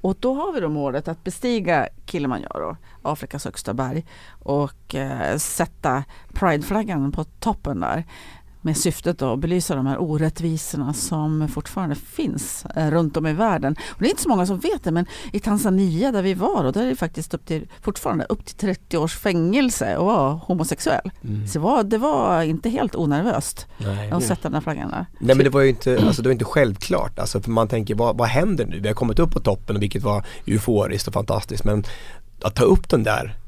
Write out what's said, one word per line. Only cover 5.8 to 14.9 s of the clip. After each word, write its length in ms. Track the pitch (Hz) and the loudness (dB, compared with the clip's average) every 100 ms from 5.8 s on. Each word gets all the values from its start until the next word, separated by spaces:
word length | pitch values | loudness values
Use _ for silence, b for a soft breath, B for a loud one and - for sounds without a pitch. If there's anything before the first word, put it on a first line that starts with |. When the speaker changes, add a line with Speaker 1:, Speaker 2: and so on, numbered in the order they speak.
| 151 131 139 b b | 0 0 -4 b b
Speaker 1:
prideflaggan 800 | - 185 151 147 202 220 165 139 | 0 2 2 0 -2 0 0 0
på 120 | 139 | -2
toppen 560 | 156 - 226 214 - 107 | -6 -4 -2 -2 -4 -4
där. 260 | 69 95 165 B B B B - 160 | -2 -2 -6 B B B B -4 -2
Med 120 | 156 | 0
syftet 420 | 180 - 170 170 | 0 0 -2 0
då 140 | 131 | 0
att 60 | 120 | 0
belysa 360 | 160 180 165 143 | 0 0 0 0
de 100 | 135 | 0
här 140 | 139 | 0
orättvisorna 920 | 170 151 156 151 165 160 - 156 135 | 0 0 0 0 -2 -2 -4 -4 -2
som 540 | 147 - 160 151 156 151 | -4 -2 -2 0 0 0
fortfarande 480 | - - - 175 143 | -4 -6 -4 -4 -4
finns, 680 | - - 254 - - - - 160 | -6 -4 -4 -4 -6 -10 -6 -2
eh, 160 | 156 | 2
runt 260 | 160 160 160 | 2 2 0
om 100 | 156 | 0
i 60 | |
världen. 420 | 156 220 175 135 156 B | 2 2 2 0 -4 B
Och 60 | B | B
det 60 | 233 | 0
är 20 | |
inte 120 | 403 | 0
så 60 | 349 | 2
många 160 | 208 180 | 2 2
som 140 | 190 | 0
vet 240 | 349 381 | -2 -2
det, 80 | - | 0